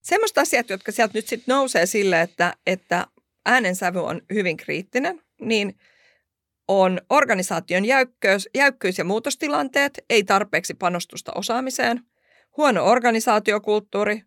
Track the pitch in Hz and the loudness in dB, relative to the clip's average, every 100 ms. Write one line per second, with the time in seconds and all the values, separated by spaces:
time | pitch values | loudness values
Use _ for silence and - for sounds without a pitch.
0 | - 381 453 - 285 262 247 190 - - | -2 0 2 0 2 0 -2 -8 -6 -2
1 | 220 220 - 240 247 277 262 185 170 214 | 0 -2 -6 -6 0 0 0 0 0 0
2 | 196 170 170 - 175 - - 185 _ 175 | 2 2 0 -2 -2 -2 -4 -4 _ -4
3 | - _ _ _ - 247 190 185 180 180 | -4 _ _ _ 2 2 2 -2 -4 -4
4 | 160 170 - 208 185 156 - 151 196 247 | -6 -8 -6 -2 -2 -4 -8 -8 -4 -4
5 | 320 339 _ _ 220 220 202 - _ _ | -4 -6 _ _ -2 0 -2 -8 _ _
6 | _ _ _ _ _ _ - 196 185 185 | _ _ _ _ _ _ 0 2 4 0
7 | - 285 262 196 185 165 - 175 214 269 | 2 2 4 0 -2 -6 -2 -2 2 2
8 | 254 _ 202 196 196 254 277 277 190 190 | 0 _ 2 2 0 0 0 2 -4 -2
9 | 170 220 277 - 294 294 277 277 277 - | -2 -2 -4 -6 -4 -2 -2 -2 -2 -4
10 | - 226 202 196 202 - - - 180 175 | 0 0 2 0 0 -4 -4 -4 -4 -4
11 | - - - - 196 240 262 254 233 247 | -8 -12 -10 -8 -4 -4 -4 -2 -2 -2
12 | - _ _ _ _ - 294 190 180 247 | -8 _ _ _ _ 0 2 2 2 4
13 | 240 226 233 214 202 208 208 214 208 202 | 2 0 2 2 2 -2 0 -2 -2 -4
14 | 208 214 | -2 -4